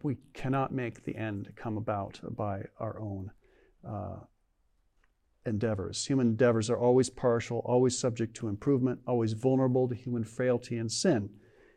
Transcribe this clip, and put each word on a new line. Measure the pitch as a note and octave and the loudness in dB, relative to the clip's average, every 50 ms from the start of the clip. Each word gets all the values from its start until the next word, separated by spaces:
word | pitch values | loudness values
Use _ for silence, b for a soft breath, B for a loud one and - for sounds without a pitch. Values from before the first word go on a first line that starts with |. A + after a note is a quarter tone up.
| - | -4
we | D3+ C3 - - - - | -4 -4 -4 -6 -14 -12
cannot | - - C3 C3 C#3 C3+ - - | -6 -4 -2 0 0 0 -2 -2
make | C3+ B2 A#2 A#2 - - | -4 -4 -6 -8 -8 -8
the | - - | -8 -6
end | - A2 A2 G#2 G2+ - - G#2+ | -6 -4 -4 -4 -6 -8 -10 -12
come | - - A#2 A2 | -10 -8 -6 -6
about | G#2+ A2 - A2 G2+ G2 G#2 - - - - - | -4 -2 -2 -2 -2 -4 -6 -8 -12 -12 -10 -8
by | A#2 G#2+ G#2 G2 G2 G#2+ - _ - | -6 -4 -4 -4 -6 -8 -10 _ -8
our | - A2 - - | -8 -8 -8 -8
own, | A2 G#2 G2+ G2 F#2+ G2+ - _ b b b b b b b b - - | -8 -8 -6 -8 -8 -10 -14 _ b b b b b b b b -12 -10
uh, | G#2+ G2+ G2 F#2+ F#2 G2 A2 - _ _ _ _ _ _ _ _ _ _ _ _ _ _ _ _ _ _ _ _ _ _ - | -8 -8 -8 -8 -10 -12 -16 -18 _ _ _ _ _ _ _ _ _ _ _ _ _ _ _ _ _ _ _ _ _ _ -6
endeavors. | B2+ A2 G2+ A2 A2+ G#2+ G2 F2+ F#2 G2 - - | -4 -2 0 0 0 0 -2 -4 -4 -6 -6 -2
Human | - C#3+ C3+ B2+ | 0 2 4 4
endeavors | A#2 A2+ A2 B2+ A#2+ A#2 A2+ G#2+ A2+ | 4 4 6 6 6 6 4 2 0
are | A#2+ G#2 | 0 2
always | A#2 B2 B2+ B2+ C3 B2 | 4 4 6 6 4 2
partial, | - - - B2 A#2 A#2 A#2 - A#2 A#2 - | 0 -2 0 2 2 2 0 -2 -4 -4 -2
always | - B2 B2 B2+ B2+ B2 - | 2 4 4 4 4 2 0
subject | - B2+ A#2 A#2 A#2 A2+ - | -2 -2 -2 -2 -4 -4 -4
to | - - A2+ | -6 -6 -4
improvement, | G#2 G#2 - C#3+ C#3+ C3 B2 C3 - - - | -4 -2 0 2 2 4 4 2 0 -2 -2
always | - B2 A#2+ A2+ A2 A2 | -2 0 2 2 0 0
vulnerable | A2 A2+ C3 C3 C3 C3 B2+ B2 B2+ B2+ B2 | 0 2 2 4 4 4 4 4 2 2 0
to | B2 | 0
human | - - B2+ A#2+ A#2+ A2+ | -4 -6 -4 -4 -2 -4
frailty | A#2 - - B2+ B2+ B2 A#2+ A#2+ - A#2+ | -4 -4 -2 0 2 2 0 0 -4 -6
and | A#2 A2+ A2+ G#2+ | -4 -4 -2 -2
sin, | - - G3 D#3 A2+ G2+ G#2 - b b b b b b b b | 0 2 4 4 2 0 -4 -8 b b b b b b b b